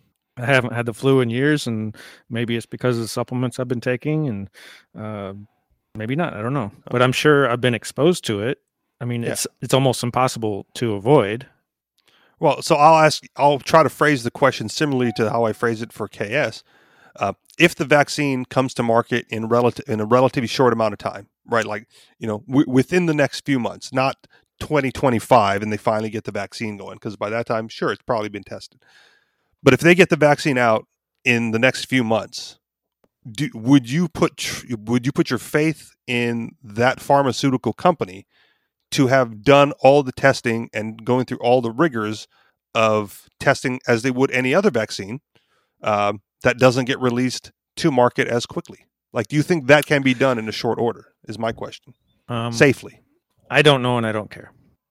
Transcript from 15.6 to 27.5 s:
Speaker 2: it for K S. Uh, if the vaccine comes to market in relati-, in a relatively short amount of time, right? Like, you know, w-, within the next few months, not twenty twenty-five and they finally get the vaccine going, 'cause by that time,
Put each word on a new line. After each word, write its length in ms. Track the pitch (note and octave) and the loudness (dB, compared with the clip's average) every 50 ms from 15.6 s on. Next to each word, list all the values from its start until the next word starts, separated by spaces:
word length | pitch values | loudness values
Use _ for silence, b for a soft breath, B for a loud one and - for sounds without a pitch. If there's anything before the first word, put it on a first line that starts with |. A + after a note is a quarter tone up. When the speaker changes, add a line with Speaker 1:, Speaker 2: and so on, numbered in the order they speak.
| - A#2 A#2 G#2+ A#2 | -2 -4 -2 -4 -8
Speaker 2:
it 100 | - - | -12 -10
for 160 | - G#2+ G2 | -12 -12 -12
K 240 | - - A2 G2+ A#2 | -8 -10 -8 -6 -4
S. 280 | D3 C#3 A2+ - - b b b b b b b b b b b | -2 -2 -4 -6 -10 b b b b b b b b b b b
Uh, 180 | - - G2 G2 - _ _ _ - | -6 -6 -6 -6 -8 _ _ _ 0
if 160 | E3 F3 - | 0 0 2
the 100 | - D#3+ | -2 0
vaccine 640 | C3 D3 D3 C#3+ - - - D3 C#3+ C3+ B2+ B2+ | 2 2 2 2 0 -2 -4 -2 -2 -2 -4 -6
comes 260 | - - C#3 C3 B2+ - | -4 -2 -2 -2 -2 -4
to 80 | - A#2+ | -4 -2
market 440 | A#2 A2+ A#2 A#2 - B2+ A#2 - - | 2 2 2 2 0 -2 -4 -4 -6
in 200 | - A2 A2+ A2 | -8 -8 -4 0
relati-, 380 | A#2 A#2+ A#2+ A#2+ - - - - | 0 2 2 2 0 -2 -6 -6
in 120 | A#2 G#2+ | -6 -4
a 60 | G#2+ | -2
relatively 400 | G#2+ A#2+ B2+ C3 B2+ - C#3+ A#2+ | 2 2 4 4 2 0 -2 -4
short 260 | A2 - - C3+ A#2+ A2+ | -4 0 2 2 2 2
amount 220 | A2+ A2+ G#2+ G#2 | 2 0 -2 -4
of 40 | - | -6
time, 300 | - G#2 - G2 G2+ _ _ _ _ | -8 -10 -10 -10 -16 _ _ _ _
right? 200 | - A#2+ A2+ G#2+ | -4 -2 -2 -2
Like, 200 | G#2 G#2+ G#2 A#2 b b b b b b b | -2 -6 -10 -12 b b b b b b b
you 80 | A#2+ | -8
know, 160 | A2+ G#2+ G#2 - - | -6 -6 -6 -6 -2
w-, 160 | C3 C3+ D#3+ - | 0 0 2 4
within 360 | B2+ C3 B2+ - F3 F#3 F3+ | 2 2 2 2 0 0 2
the 80 | E3 D3+ | 2 2
next 300 | D3 C#3+ B2 - - - | 0 0 0 -2 -6 -4
few 140 | - C#3 B2+ | -4 -2 -2
months, 340 | A2+ G2 F2+ F#2+ - - C3 | -2 -4 -8 -10 -14 -6 -4
not 340 | C3 C3 C3+ - - _ b b b b b _ _ | -2 -2 -2 -4 -6 _ b b b b b _ _
twenty 320 | - - D3+ D3 C3+ C3 | -8 -2 -2 -2 0 -2
twenty-five 720 | - - - C3+ A#2+ A2 - - C3+ A#2 G#2 G2 G2+ G2+ G#2+ | -4 -2 -2 0 0 0 2 4 4 6 6 4 0 -2 -2
and 80 | G#2+ G#2+ | -4 -6
they 40 | |
finally 320 | G2+ - A#2+ A2 G#2+ A2 A2 | -4 -2 -2 -2 -2 -4 -6
get 160 | G#2 A2 - | -8 -8 -10
the 80 | - G2 | -8 -8
vaccine 460 | G#2 G2 F#2+ - - A#2+ A2 G#2 G2 | -8 -10 -10 -10 -10 -10 -10 -10 -12
going, 200 | G2 G2 F#2+ F2 | -14 -16 -18 -14
'cause 180 | - A#2 G2+ | -12 -12 -10
by 120 | F#2+ A2 G#2 | -8 -8 -6
that 140 | A2 A#2 A#2 | -4 -6 -4
time, 220 | - | -4